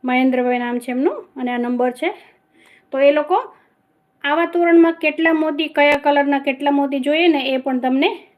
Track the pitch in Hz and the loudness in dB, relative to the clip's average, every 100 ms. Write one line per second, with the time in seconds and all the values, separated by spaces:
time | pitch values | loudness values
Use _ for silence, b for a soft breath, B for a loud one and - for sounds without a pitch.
0 | 254 254 262 247 247 247 240 240 240 247 | -2 0 2 0 0 -2 -2 -6 -6 -2
1 | 302 587 - - 254 247 240 247 247 247 | -2 -4 -14 -8 -6 -4 -4 -2 -2 -2
2 | 330 - B B _ b b b b 269 | -6 -6 B B _ b b b b 2
3 | 277 294 302 381 508 b b _ _ _ | 2 2 0 -2 -2 b b _ _ _
4 | _ _ 285 302 339 349 339 339 330 330 | _ _ -4 -2 0 0 4 6 4 2
5 | 311 302 320 320 311 294 311 294 285 285 | -4 0 0 2 -2 -2 -4 2 2 2
6 | 285 285 285 277 277 269 285 285 277 277 | 2 2 2 0 -2 -4 0 0 0 -2
7 | 262 302 349 294 262 262 262 254 262 269 | -2 2 2 2 0 -4 -2 -2 -2 0
8 | 339 440 - | 0 -2 -14